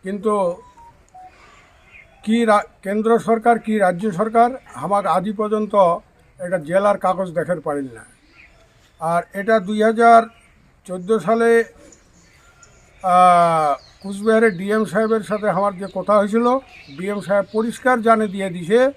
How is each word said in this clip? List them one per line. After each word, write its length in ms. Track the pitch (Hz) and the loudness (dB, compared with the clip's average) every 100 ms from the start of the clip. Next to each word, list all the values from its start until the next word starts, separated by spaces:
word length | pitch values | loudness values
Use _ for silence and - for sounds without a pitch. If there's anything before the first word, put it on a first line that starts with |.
কিন্তু 300 | 185 202 208 208 185 175 - - - _ _ 740 740 _ - - _ _ _ - - _ | -8 -6 -2 0 -2 -4 -14 -20 -20 _ _ -20 -20 _ -20 -20 _ _ _ -20 -20 _
কি 120 | - 233 | -2 0
রা-, 240 | 226 208 - _ | 2 2 0 _
কেন্দ্র 280 | 190 208 220 233 | -6 -4 0 0
সরকার 380 | - 226 233 226 | 2 0 2 0
কি 140 | 220 214 | 0 0
রাজ্য 260 | 185 175 214 | 0 0 -6
সরকার 380 | 170 220 226 240 262 - | -4 -2 2 2 0 -16
আমার 320 | 123 156 202 196 | -12 -4 -2 0
আজই 260 | 170 185 | -2 -2
পর্যন্ত 420 | 208 214 214 208 208 180 175 _ _ _ _ | -6 -4 -4 0 2 2 2 _ _ _ _
এটা 180 | 180 180 | -6 -6
জেলার 400 | 147 185 202 202 | -2 0 0 0
কাগজ 300 | 190 180 185 | -2 -2 -4
দেখার 280 | 165 160 175 | -4 -4 -6
পারেন 260 | 151 143 135 | -4 -6 -8
না। 100 | 113 - _ _ _ - _ _ _ _ _ | -14 -20 _ _ _ -20 _ _ _ _ _
আর 220 | 160 175 - | -2 -2 -4
এটা 200 | 196 196 226 | -10 0 0
দুই 180 | 185 214 | 0 0
হাজার 400 | 214 220 233 226 220 _ _ _ _ _ - | 0 4 6 6 4 _ _ _ _ _ -14
চোদ্দো 300 | 185 180 220 | -12 -4 -4
সালে, 300 | 165 226 233 233 226 - - - _ _ _ _ _ _ _ _ _ _ | 0 0 2 2 0 -10 -20 -20 _ _ _ _ _ _ _ _ _ _
আহ, 680 | 185 180 180 175 170 160 151 139 - _ | 0 6 6 6 4 2 0 -2 -6 _
কুচবিহারের 500 | 196 196 214 220 226 175 | -14 -4 0 2 2 0
ডিএম 280 | 196 214 | -4 -2
সাহেবের 360 | 214 196 220 226 | -2 -2 0 -2
সাথে 280 | 165 208 208 | -4 -4 -2
আমার 220 | 175 202 185 | -2 -2 -4
যে 80 | 196 | -10
কথা 200 | 190 180 208 | -10 0 2
হয়েছিল, 280 | 202 226 240 262 269 - - 139 | 2 0 0 0 -4 -20 -20 -12
ডিএম 240 | 190 202 | -8 -8
সাহেব 240 | 170 202 190 | -2 -2 -2
পরিষ্কার 440 | 214 226 220 254 254 | -4 -6 -4 -2 0
জানিয়ে 300 | 220 220 214 | 2 0 0
দিয়ে 160 | 196 190 | -6 -8
দিছে 300 | 175 170 226 262 | -8 -2 0 0